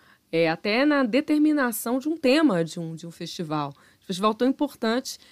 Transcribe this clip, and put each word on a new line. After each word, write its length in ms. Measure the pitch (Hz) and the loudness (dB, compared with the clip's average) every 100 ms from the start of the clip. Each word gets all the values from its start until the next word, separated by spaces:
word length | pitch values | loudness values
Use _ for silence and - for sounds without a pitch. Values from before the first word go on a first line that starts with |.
| _ _ _ | _ _ _
é, 180 | 165 165 | 0 2
até 360 | 165 214 220 294 | 0 -2 0 2
na 180 | 285 | 2
determinação 960 | 254 240 302 302 302 294 247 226 233 262 | 2 0 0 2 2 2 0 -2 -4 -2
de 80 | 302 | -2
um 80 | 320 | -2
tema 480 | 262 294 302 180 | 2 4 4 2
de 160 | 165 175 | -2 -4
um, 160 | 165 160 | -10 -10
de 100 | 170 | -14
um 60 | |
festival. 600 | - 170 - 160 151 143 139 _ _ | -14 -12 -10 -6 -4 -6 -10 _ _
Um 40 | - | -10
festival 300 | 180 214 214 | -2 0 2
tão 120 | 254 | 0
importante 680 | 269 285 - 226 233 254 - - | 0 -4 -4 -2 -2 -4 -12 -18